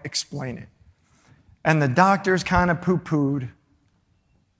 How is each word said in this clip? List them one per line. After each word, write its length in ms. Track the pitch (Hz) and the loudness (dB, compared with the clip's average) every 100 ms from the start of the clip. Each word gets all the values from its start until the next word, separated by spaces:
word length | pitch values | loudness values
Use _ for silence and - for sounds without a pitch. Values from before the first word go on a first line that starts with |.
explain 520 | 135 - - 143 131 117 | -10 -8 -8 -10 -10 -12
it. 120 | - _ _ _ _ _ _ _ _ _ - | -16 _ _ _ _ _ _ _ _ _ 0
And 160 | 156 | 2
the 60 | 139 | 2
doctors 540 | 123 190 196 190 185 | 4 4 2 0 -2
kinda 320 | - 175 180 170 | 2 2 2 0
poo-pooed 760 | 175 185 - 156 139 143 127 - _ _ _ _ _ _ _ _ _ | 0 -2 0 0 0 -2 -6 -14 _ _ _ _ _ _ _ _ _